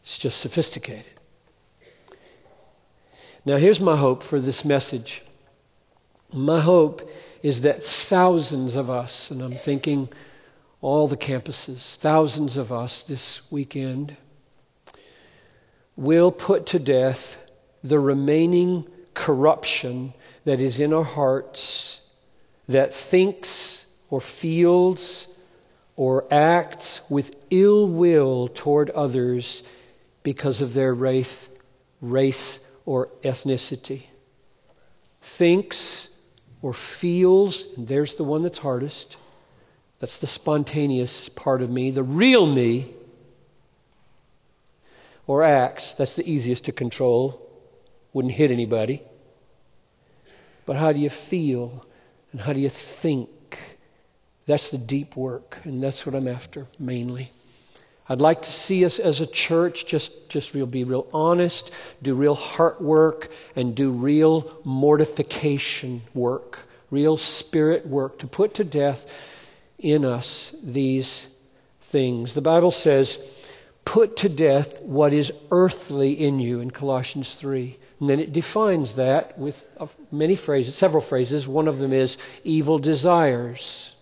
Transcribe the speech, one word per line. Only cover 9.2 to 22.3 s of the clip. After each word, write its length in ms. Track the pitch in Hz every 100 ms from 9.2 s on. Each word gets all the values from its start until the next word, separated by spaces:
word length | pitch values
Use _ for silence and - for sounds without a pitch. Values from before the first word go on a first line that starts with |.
| -
and 120 | 131
I'm 140 | 127 123
thinking 520 | - 139 156 143 131 - - - _ _ _ _
all 280 | 139 143 151
the 80 | 143
campuses, 800 | - 131 - 139 - 127 - -
thousands 600 | 151 160 156 131 147 127
of 160 | 117
us 320 | 120 123 -
this 460 | - 135 - - -
weekend, 680 | 147 135 143 131 131 147 147 _ _ _ _ _ _ - - _ _ _ _ _ _ _ _ _ -
will 340 | 131 165 175
put 360 | 175 - 190 -
to 120 | 180
death 600 | 139 131 131 127 - - - _ _ _
the 140 | 135 151
remaining 840 | 139 139 139 151 165 175 180 180 151 - -
corruption 1000 | - - 135 147 156 - - 131 123 131 127 - -
that 140 | - 135
is 220 | 135 120
in 120 | 147
our 120 | 160
hearts 960 | 156 151 139 135 - - - - - - _ _ _